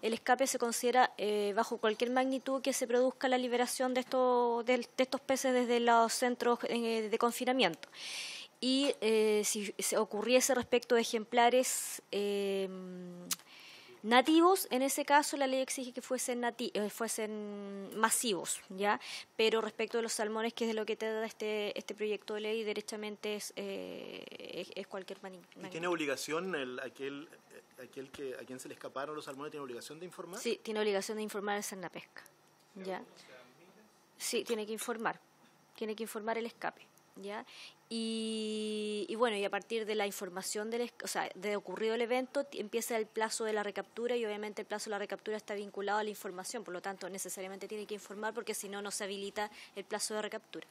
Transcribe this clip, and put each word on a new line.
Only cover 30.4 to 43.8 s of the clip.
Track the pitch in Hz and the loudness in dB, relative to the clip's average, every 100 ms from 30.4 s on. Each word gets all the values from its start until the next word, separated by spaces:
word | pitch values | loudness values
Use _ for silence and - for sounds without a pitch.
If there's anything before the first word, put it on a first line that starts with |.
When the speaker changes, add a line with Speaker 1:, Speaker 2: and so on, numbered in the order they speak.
| 240 226 | -2 -2
Speaker 1:
tiene | - 214 | -2 0
obligación | 214 196 196 220 | 2 2 0 -4
de | |
informar | 214 208 208 202 | -4 -4 -2 -2
al | |
Sernapesca, | 208 196 175 - - - - _ _ _ _ 196 | -4 -8 -10 -10 -14 -18 -20 _ _ _ _ -12
¿ya? | 190 185 - - - - - - - - - _ _ - | -6 -6 -8 -20 -20 -20 -20 -20 -20 -20 -20 _ _ -8
Sí, | - 240 | -2 -2
tiene | - 226 214 | -2 -4 -4
que | |
informar, | 220 - 226 208 - _ _ - _ _ - | -6 -4 -2 -2 -4 _ _ -20 _ _ -10
tiene | 220 214 | -8 -6
que | |
informar | 220 226 214 226 | -6 -6 -4 -2
el | 233 | -4
escape, | - - - - _ _ - | -4 -6 -6 -20 _ _ -14
¿ya? | 196 214 240 - - - _ | -10 -10 -12 -16 -18 -20 _
Y, | 226 226 226 220 220 220 214 214 214 208 208 196 | -6 -4 -2 -2 -2 -2 -2 -2 -2 -2 -4 -4
y | 220 | 0
bueno, | 240 208 | 2 2
y | |
a | 196 | 0
partir | 196 190 226 214 | -2 -2 -4 -2
de | 214 | 0
la | 202 | 0
información | 196 196 180 190 208 214 | -2 -6 -6 -6 -4 -2
del | 233 | -2
esc-, | 240 - | -4 -6
o | 196 | -4
sea, | - 156 - | -2 -2 -4
de | 196 208 | -2 -2
ocurrido | 185 185 220 | -2 -2 0
el | 226 | 0
evento, | 233 247 262 285 285 | 2 2 0 -2 -2
ti-, | - | -4
empieza | 208 226 220 226 | -4 -2 0 -2
el | 214 | -2
plazo | - 220 - | 0 0 0
de | 220 | 0
la | 214 | 0
recaptura | 208 196 | -2 -4